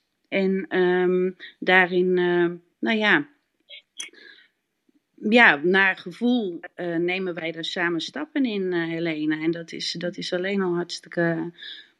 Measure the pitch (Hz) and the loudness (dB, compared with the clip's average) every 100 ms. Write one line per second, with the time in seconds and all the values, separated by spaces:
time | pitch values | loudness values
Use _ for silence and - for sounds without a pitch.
0 | _ _ _ 196 190 190 - 185 180 180 | _ _ _ -2 0 0 -2 0 2 2
1 | 180 180 185 185 - - - 185 180 185 | 2 2 0 -4 -14 -6 2 4 4 2
2 | 185 180 175 175 170 175 - _ 233 220 | 2 2 2 2 0 -2 -12 _ -2 0
3 | 214 165 143 _ _ _ _ - _ - | 2 2 0 _ _ _ _ -20 _ -20
4 | - - - - _ _ _ _ _ _ | -20 -20 -20 -20 _ _ _ _ _ _
5 | _ _ 208 240 226 147 165 190 196 180 | _ _ 2 6 8 6 4 4 2 0
6 | 185 - 240 247 202 170 - - 175 165 | -8 -4 0 0 -2 -6 -12 -10 -4 -2
7 | 175 185 185 170 165 165 160 190 175 165 | -2 -2 -4 -6 -8 -8 -8 -4 -2 -2
8 | - - 302 294 254 202 185 175 165 165 | -4 -8 -6 -2 -2 0 -2 -2 -2 -4
9 | 170 151 151 156 160 170 165 - - 175 | -4 -2 -2 -2 -2 -2 -6 -10 -8 -6
10 | 175 170 165 180 185 202 185 175 170 - | -8 -8 -6 -4 -2 -2 0 -2 -4 -10
11 | - - 170 165 170 - - - - _ | -8 -2 0 -2 -6 -10 -16 -18 -20 _